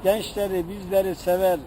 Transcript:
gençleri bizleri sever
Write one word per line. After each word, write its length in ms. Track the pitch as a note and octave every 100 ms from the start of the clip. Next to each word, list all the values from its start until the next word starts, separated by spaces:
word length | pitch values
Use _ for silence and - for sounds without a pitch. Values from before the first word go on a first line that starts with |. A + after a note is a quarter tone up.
gençleri 600 | F#3 A3 - - G3+ F#3 E3+
bizleri 460 | G3+ F3+ F#3+ F#3+ F3
sever 440 | - F3+ F#3+ E3+